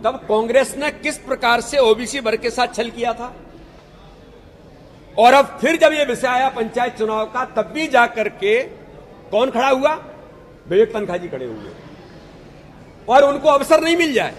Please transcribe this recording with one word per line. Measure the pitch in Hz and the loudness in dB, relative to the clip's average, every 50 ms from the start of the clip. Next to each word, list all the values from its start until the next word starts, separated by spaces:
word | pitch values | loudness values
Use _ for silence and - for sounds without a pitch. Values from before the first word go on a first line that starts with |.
| - | -2
तब | 220 - 226 - | -4 -4 -4 -4
कांग्रेस | - 208 214 226 233 233 269 262 - - 262 | -2 -2 -2 0 2 0 0 0 0 -4 -6
ने | 285 302 285 | -6 -6 -6
किस | - - 294 294 - | -6 -8 -8 -8 -8
प्रकार | - 254 262 - - 233 240 240 233 | -8 -8 -8 -2 0 0 0 0 -2
से | - - 285 | -4 0 2
ओबीसी | 262 220 226 220 247 220 - 285 | 4 4 4 2 0 -8 -8 -6
वर्ग | 247 220 214 220 | -4 -4 -4 -2
के | 220 240 | -4 -6
साथ | 226 - 247 233 - | -2 -2 -4 -4 -2
छल | - 233 233 | -6 -6 -6
किया | 220 233 233 240 226 | -6 -6 -6 -6 -6
था, | 233 240 247 247 - - - - - - - - - - - - - - - - - - - - - - - - - - - - - - - - - - - - - | -6 -10 -14 -14 -18 -20 -20 -20 -20 -20 -20 -20 -20 -20 -20 -20 -20 -20 -20 -20 -20 -20 -20 -20 -20 -20 -20 -20 -20 -20 -20 -20 -20 -20 -20 -20 -20 -20 -12 -2 4
और | 220 240 262 | 6 6 6
अब | 277 277 - - - | 6 4 2 -2 -4
फिर | - 277 330 330 | -2 0 2 6
जब | 320 302 311 | 4 4 6
ये | 302 294 | 4 -2
विषय | 262 247 220 262 254 | -2 -2 -4 -2 -2
आया | 247 247 262 262 | 0 0 0 -2
पंचायत | 254 240 226 220 - 240 240 247 240 - | -2 -4 -8 -6 -4 -4 -4 -4 -4 -6
चुनाव | 226 214 220 220 220 | -6 -4 -2 -4 -6
का, | 220 - 247 254 247 | -6 -6 -8 -8 -4
तब | - 220 208 214 - | -4 -6 -6 -4 -4
भी | 302 320 311 | -6 -6 0
जाकर | 262 247 240 233 233 226 214 208 | 2 2 2 2 0 -4 -6 -6
के | 208 - 196 196 214 240 269 - - - - - - - - - - - - - | -6 -4 -2 0 0 0 -2 -4 -12 -20 -20 -20 -20 -20 -20 -20 -20 -20 -16 -4
कौन | - 208 247 269 | -2 0 0 0
खड़ा | - 220 262 277 | 0 0 0 2
हुआ? | 269 262 269 302 311 330 - - - - - - - - - - - - - - | 0 2 2 0 -2 -2 -8 -18 -20 -20 -20 -20 -20 -20 -20 -20 -20 -20 -10 -2
विवेक | 170 190 226 220 - | 2 2 2 2 0
तनखा | 214 208 180 175 180 | -8 -6 -6 -8 -8
जी | 180 170 | -8 -10
खड़े | 151 131 131 | -10 -10 -10
हुए, | 123 110 107 101 95 90 - - - - - - - - - - - - - - - - - - - - - - - - - - - | -10 -12 -12 -14 -18 -18 -20 -20 -20 -20 -20 -20 -20 -20 -20 -20 -20 -20 -20 -20 -20 -20 -20 -20 -20 -20 -20 -20 -20 -20 -20 -4 2
और | 233 269 285 | 4 6 6
उनको | 277 285 285 285 311 | 6 2 2 2 2
अवसर | 294 277 277 - 320 311 | 2 2 4 4 2 2
नहीं | 320 330 339 339 | 4 2 0 2
मिल | 339 311 269 | 0 0 0
जाए। | 214 175 135 - | -2 -2 -2 -6